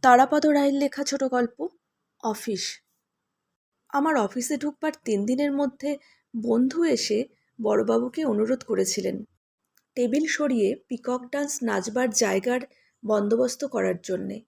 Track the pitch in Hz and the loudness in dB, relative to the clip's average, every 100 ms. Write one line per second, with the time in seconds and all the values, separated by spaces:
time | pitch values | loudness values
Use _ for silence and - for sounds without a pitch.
0 | 262 247 262 302 302 285 285 277 277 - | 8 8 6 4 4 4 4 2 -2 -2
1 | 285 277 269 247 240 - 339 _ _ _ | -4 -2 0 0 -2 -4 -10 _ _ _
2 | _ _ 233 214 - 190 - - _ _ | _ _ -6 -6 -6 -6 -6 -10 _ _
3 | _ _ _ _ _ _ _ _ _ 285 | _ _ _ _ _ _ _ _ _ 0
4 | 302 294 202 254 247 294 294 294 311 311 | 2 2 0 -2 -4 -2 -4 -4 -6 -4
5 | - 208 208 254 285 277 285 277 285 285 | -2 -2 0 0 0 0 -2 -2 -6 -6
6 | _ _ _ 233 226 226 254 320 339 - | _ _ _ -8 0 2 2 2 0 0
7 | - 214 262 _ _ _ 214 214 214 226 | 0 -2 -4 _ _ _ 0 0 2 2
8 | 247 247 311 208 220 254 - 190 196 - | 0 -2 -2 0 0 -2 -2 -2 -2 -2
9 | 190 - 208 _ _ _ _ _ _ - | -4 -6 -12 _ _ _ _ _ _ -2
10 | 247 269 311 - 294 247 202 254 _ 240 | 0 0 0 -2 0 2 0 -2 _ -10
11 | - 247 247 285 285 - 233 202 185 220 | -4 -6 -4 -6 -6 -4 -2 -2 -2 -2
12 | 254 208 214 190 196 247 247 _ _ _ | 0 0 2 0 0 -2 -4 _ _ _
13 | 214 214 208 226 254 - 277 233 190 180 | -2 0 2 0 0 -2 -6 -2 0 -2
14 | - 185 190 208 | -4 -6 -6 -10